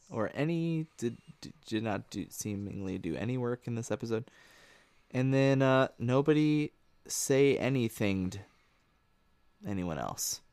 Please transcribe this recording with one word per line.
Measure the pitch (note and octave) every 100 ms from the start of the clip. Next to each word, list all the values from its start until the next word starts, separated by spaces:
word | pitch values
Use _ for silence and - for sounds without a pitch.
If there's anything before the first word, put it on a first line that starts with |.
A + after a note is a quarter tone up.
| -
or | C#3+ G#2 -
any, | D3+ E3 E3 D#3+ D#3 -
did, | A#2+ A#2+ - -
did, | - - -
did | A2
not | A2 G2+ -
do, | G#2 F2
seemingly | - G#2+ G2+ G2+ G2 F#2+ F#2+
do | F2+ C2+
any | G#2+ B2+
work | A#2+ A#2+ -
in |
this | A#2 A2+
episode. | G#2+ A#2 A2+ A#2 - - - - - _ _ _
And | B2+ C3
then, | C3+ C3+ C3+
uh, | C3+ C3 C3 -
nobody | A#2 B2+ C#3+ D3+ D3+ D3+ D3 _ _ _ -
say | - - C3+ C#3 C3
anything'd | A#2 C3+ A2+ - G#2 F#2+ F#2 G2 - _ _ _ _ _ _ _ _ _ _ _ G3+
anyone | G2 F2+ D2+
else. | G#1+ - - - _